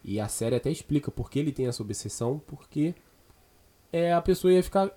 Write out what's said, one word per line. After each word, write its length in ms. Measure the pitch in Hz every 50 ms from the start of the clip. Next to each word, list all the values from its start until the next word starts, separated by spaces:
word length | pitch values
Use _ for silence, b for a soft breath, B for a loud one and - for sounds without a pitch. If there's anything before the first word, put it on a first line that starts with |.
| -
E 160 | - 98 104
a 80 | 104
série 280 | 104 - - 113 113 123
até 160 | 120 - 131
explica 400 | 165 - - - 147 147 - -
por 180 | - - 117 -
que 80 | -
ele 140 | 135 147 156
tem 160 | 131 - 131
essa 160 | 123 120 - 110
obsessão, 580 | 104 104 - - 107 - - 117 120 143 151 -
porque, 480 | - 147 - - _ - 151 151 165 175 - _ _ _ _ _ _ - _ _ _ _ _ _ _ _ _ _ _ -
é, 200 | 170 170 170 175
a 80 | 170
pessoa 300 | 170 190 185 - - 185 185
ia 100 | 180 180
ficar 260 | - - 196 196 196 -